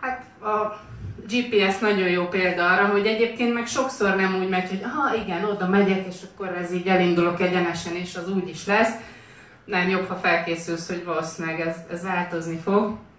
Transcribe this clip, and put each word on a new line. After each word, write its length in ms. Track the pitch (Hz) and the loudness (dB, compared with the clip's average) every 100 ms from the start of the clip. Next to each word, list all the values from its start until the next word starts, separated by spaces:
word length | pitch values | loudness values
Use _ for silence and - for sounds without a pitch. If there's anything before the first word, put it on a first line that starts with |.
Hát 220 | 262 254 - - | -6 -8 -10 -10
a 400 | 214 214 208 - - - - - - | -2 -2 -2 -6 -14 -12 -12 -12 -2
G 220 | 240 240 | -2 2
P 220 | 208 196 | 4 4
S 60 | 196 | 2
nagyon 300 | 214 202 185 | 2 2 2
jó 180 | 180 175 | 2 0
példa 440 | 196 185 170 175 | 0 0 2 4
arra, 140 | 202 202 | 4 4
hogy 200 | 202 208 | 4 2
egyébként 480 | 220 233 - 240 | 2 2 2 0
meg 120 | 233 233 | 0 -2
sokszor 500 | - 262 - 202 190 | -2 -2 0 2 2
nem 200 | 190 185 | 2 2
úgy 80 | 185 | 0
megy, 200 | 185 180 | 0 -2
hogy 140 | 190 | -4
aha, 320 | 240 294 277 226 | -4 -2 0 0
igen, 280 | 208 170 | -2 -2
oda 240 | 208 202 185 | -2 0 2
megyek, 380 | 196 190 190 185 | 4 4 2 -2
és 100 | - - | -10 -16
akkor 240 | - 190 180 | -10 -8 -6
ez 160 | 175 | -4
így 140 | 180 180 | -4 2
elindulok 540 | 185 175 175 175 170 | 4 4 4 2 2
egyenesen, 540 | 180 180 170 170 175 | 2 2 0 -2 -6
és 220 | 175 180 185 | -6 -6 -8
az 140 | 170 | -2
úgy 180 | 196 175 | -2 -2
is 180 | 151 - | -8 0
lesz. 260 | 208 226 - - - - - - - | 2 2 0 -12 -20 -20 -20 -20 -20
Nem, 240 | - 196 180 | -4 0 2
jobb, 200 | 185 185 | 2 0
ha 60 | |
felkészülsz, 760 | 180 185 165 170 165 - 170 - | -2 2 2 0 -4 -4 -6 -4
hogy 160 | 175 | -6
valószínűleg 560 | 175 160 160 - 165 160 | -4 -4 -4 -6 -6 -2
ez, 160 | 165 - - | -4 -4 -8
ez 120 | 170 | -8
változni 580 | 185 180 175 170 165 160 | -4 -2 -2 -4 -4 -6
fog. 320 | - 202 214 - - | 2 2 2 -4 -12